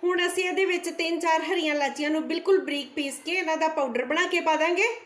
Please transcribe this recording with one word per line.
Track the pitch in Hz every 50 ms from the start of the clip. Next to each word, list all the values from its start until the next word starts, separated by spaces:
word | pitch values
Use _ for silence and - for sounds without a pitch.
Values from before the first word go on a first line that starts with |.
| -
ਹੁਣ | 349 370 349 359 359
ਅਸੀਂ | 359 370 370
ਇਹਦੇ | 359 359 370 381
ਵਿੱਚ | 370 359 349 349 339
ਤਿੰਨ | - - 339 330 339 320
ਚਾਰ | 320 339 320 320 320
ਹਰੀਆਂ | 311 381 359 330 311 294
ਇਲਾਚੀਆਂ | 294 285 269 269 - 294 294
ਨੂੰ | 311 311 311 -
ਬਿਲਕੁਲ | 320 339 339 - 392 370
ਬਰੀਕ | 277 277 285 285 269 247 -
ਪੀਸ | - 285 277 269 - -
ਕੇ | 320
ਇਹਨਾਂ | 339 381 370 320 320 311
ਦਾ | 320 311
ਪਾਊਡਰ | 320 311 277 262 226 233 262
ਬਣਾ | 254 294 330 359 349
ਕੇ | 349 339
ਪਾ | 330 320 311
ਦਾਂਗੇ। | 302 311 339 349 349 403 480 453 453 -